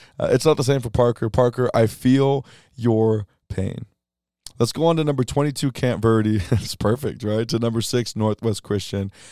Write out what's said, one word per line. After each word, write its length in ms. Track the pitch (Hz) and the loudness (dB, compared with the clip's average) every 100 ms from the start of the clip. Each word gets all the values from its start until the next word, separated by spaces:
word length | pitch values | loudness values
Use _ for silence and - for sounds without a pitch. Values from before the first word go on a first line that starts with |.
| - - | -18 -4
Uh, 120 | - | 0
it's 140 | 123 160 | 2 4
not 100 | 151 | 2
the 80 | |
same 160 | 127 139 | 2 0
for 100 | 117 | 0
Parker. 400 | - 120 - 113 | 2 2 2 -2
Parker, 400 | - 123 123 123 | 2 2 2 0
I 140 | 117 113 | 2 0
feel 580 | - 127 135 139 139 - - _ | 2 2 4 4 0 -4 -18 _
your 540 | - 117 110 110 107 98 _ - | -4 0 2 2 0 -4 _ -10
pain. 360 | - 92 - - _ _ _ _ _ - - | -6 -6 -8 -14 _ _ _ _ _ -16 -4
Let's 120 | 120 | -2
go 160 | 139 165 | 0 2
on 80 | 165 | 2
to 80 | |
number 200 | 151 135 | 0 0
twenty-two, 480 | 123 143 147 135 139 | -2 0 -2 -2 -4
Camp 300 | - 127 104 | -2 -2 2
Verde. 400 | 113 113 107 107 87 | 2 4 2 0 0
<laughs> 60 | |
It's 220 | 110 - | -2 -2
perfect, 480 | - 104 127 120 - | -2 0 0 -2 -6
right? 260 | 104 110 113 | -4 -2 -2
To 120 | 117 | -2
number 200 | 117 113 | -2 -2
six, 360 | - 123 110 113 | -2 -2 -2 -2
Northwest 480 | 107 104 113 98 | -2 0 -2 -4
Christian. 480 | - 101 - 101 98 - - | -4 -4 -4 -6 -6 -10 -20